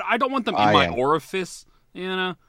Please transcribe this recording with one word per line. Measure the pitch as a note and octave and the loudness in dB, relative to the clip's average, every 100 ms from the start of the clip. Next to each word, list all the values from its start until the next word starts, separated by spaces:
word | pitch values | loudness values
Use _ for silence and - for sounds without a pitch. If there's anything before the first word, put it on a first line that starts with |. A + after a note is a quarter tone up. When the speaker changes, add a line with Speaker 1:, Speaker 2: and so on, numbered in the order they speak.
| F#3+ | -2
Speaker 1:
I | A#3 | 0
don't | C4 | 0
want | C4+ A3+ | -2 -2
them | G3+ | 2
in | |
Speaker 2:
I | G#3 | 4
Speaker 1:
my | G#3 C#3 | 4 4
Speaker 2:
am. | - | 2
Speaker 1:
orifice, | C3 D#3 - F#3+ F3 - - _ _ | 0 0 -2 -6 -8 -12 -20 _ _
you | - F#3 | -12 -6
know? | F#3 F#3 - | -4 -4 -6